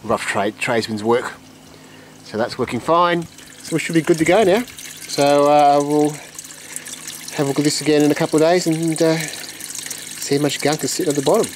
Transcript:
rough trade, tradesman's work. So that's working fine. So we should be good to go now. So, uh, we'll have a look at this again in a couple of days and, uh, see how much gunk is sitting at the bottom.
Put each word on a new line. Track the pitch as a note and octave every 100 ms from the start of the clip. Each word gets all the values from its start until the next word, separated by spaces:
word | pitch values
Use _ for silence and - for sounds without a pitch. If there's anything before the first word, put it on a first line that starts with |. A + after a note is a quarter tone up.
rough | G#2+ A2 -
trade, | A2+ G#2 G#2+
tradesman's | - A#2 A2+ A2
work. | G#2+ A#2+ - - - - - - - - - - -
So | G#2+
that's | A#2 -
working | A#2+ B2
fine. | - E3 F3 F3 E3+ - - -
So | -
we | D#3+
should | - E3
be |
good | D#3 E3
to | D#3+
go | F#3
now. | G3 G3+
So, | B3 - - - - - C#3+ C#3+ C#3+
uh, | D3 C#3+ C#3+
we'll | C#3+ D3+ D3+
have | D3+ - - - - - - - - - - - -
a | C#3+
look | C#3
at |
this | D3 -
again | C#3+ D3+
in | D3
a | D3
couple | D#3+ D#3
of |
days | D#3+ F3+ E3+
and, | D#3+ E3 D#3+
uh, | E3 D#3+
see | D#3 - - - - - - - - - - C#3+
how |
much | C#3+ -
gunk | C#3 D3+
is | C3+
sitting | - D#3
at | C#3+
the |
bottom. | C#3 G3+ F#3+